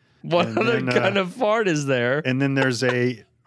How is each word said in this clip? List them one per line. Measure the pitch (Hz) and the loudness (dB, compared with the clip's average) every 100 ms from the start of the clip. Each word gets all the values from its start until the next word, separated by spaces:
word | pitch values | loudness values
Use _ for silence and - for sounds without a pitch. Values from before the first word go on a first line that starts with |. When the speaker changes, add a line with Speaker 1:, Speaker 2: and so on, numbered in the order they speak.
| _ _ | _ _
Speaker 1:
What | 147 170 170 | -2 0 0
Speaker 2:
And | - | 0
Speaker 1:
other | 226 - | 0 0
Speaker 2:
then, | - | 0
uh, | - | 0
Speaker 1:
kind | 190 202 | 2 0
of | 180 | -2
fart | 247 214 226 202 | -2 0 0 0
is | 151 139 | 0 0
there? | 127 120 143 131 | 0 0 -2 -2
Speaker 2:
And | 127 | 0
then | 139 135 | 0 2
there's | 131 117 | 0 0
a | 127 123 123 113 - _ | 0 2 -2 -4 -14 _